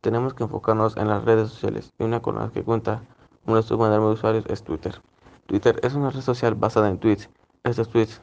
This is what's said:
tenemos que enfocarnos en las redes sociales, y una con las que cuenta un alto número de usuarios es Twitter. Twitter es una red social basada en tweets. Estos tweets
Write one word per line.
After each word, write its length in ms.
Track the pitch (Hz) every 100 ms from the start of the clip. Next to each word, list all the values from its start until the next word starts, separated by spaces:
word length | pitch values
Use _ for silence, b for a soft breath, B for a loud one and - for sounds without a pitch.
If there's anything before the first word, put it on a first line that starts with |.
tenemos 340 | - 117 131 127
que 80 |
enfocarnos 520 | 113 - - 110 110 -
en 100 | 107
las 180 | 104 113
redes 240 | 110 110
sociales, 420 | - 107 107 - -
y 60 |
una 180 | 113 117
con 140 | 117 104
las 160 | 110
que 100 | -
cuenta 400 | - 113 107 110 b b b _ -
un 80 | 113
alto 200 | 110 110
número 300 | 110 107 110
de 80 |
usuarios 320 | 110 110 110 107
es 120 | 110
Twitter. 400 | - 78 - - _ _ b b -
Twitter 340 | 98 120 113
es 120 | 123 143
una 160 | 135
red 100 | 131
social 340 | 127 120 120 107
basada 320 | 110 113 107
en 100 | 113
tweets. 320 | 113 104 - _ _ _ 127
Estos 240 | 120 113
tweets 320 | 113 110 -